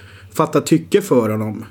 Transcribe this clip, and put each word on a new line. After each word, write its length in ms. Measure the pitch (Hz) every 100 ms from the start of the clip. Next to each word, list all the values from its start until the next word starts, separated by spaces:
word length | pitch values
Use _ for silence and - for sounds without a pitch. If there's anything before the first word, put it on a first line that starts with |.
| - - -
fattat 320 | - 156 151 -
tycke 360 | 160 160 202
för 280 | 190 127 107
honom. 360 | 107 107 104 110